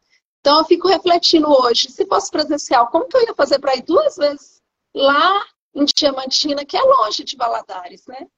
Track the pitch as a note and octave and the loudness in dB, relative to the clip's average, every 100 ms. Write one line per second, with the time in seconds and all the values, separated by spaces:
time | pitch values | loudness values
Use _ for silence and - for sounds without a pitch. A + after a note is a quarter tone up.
0 | _ _ _ _ C#4 D#4 D#4+ F4 F#4 E4 | _ _ _ _ 2 2 4 2 2 0
1 | F4+ E4+ - E4 D4+ C4+ A#3+ A#3 - - | 2 2 4 2 4 4 4 0 -4 -6
2 | G4 G4+ - D#4 D4 D4 - C4 A#3+ E4 | -2 -2 -2 -4 -4 -6 0 2 2 0
3 | - C5 A4+ - C#4+ C#4 C4+ B3+ - F4+ | 0 0 0 0 -2 0 -2 -4 0 0
4 | D5+ - D4 C#4+ - _ _ _ _ - | 0 -2 -4 -4 -14 _ _ _ _ -2
5 | C#4 C#4+ F4 G4 A4+ _ _ C4+ D4 - | 0 2 2 0 -4 _ _ -4 -2 0
6 | D4 C4 C4 - D4 C#4+ C#4+ G4 C5 C#5 | -2 -2 -4 -4 -4 -6 -6 0 2 2
7 | - - C4+ C4+ A#3+ A3+ - F#3+ F3+ F#3+ | 0 -4 -10 -8 -6 -6 -10 -16 -16 -20
8 | - C4 F4+ | -20 -20 -20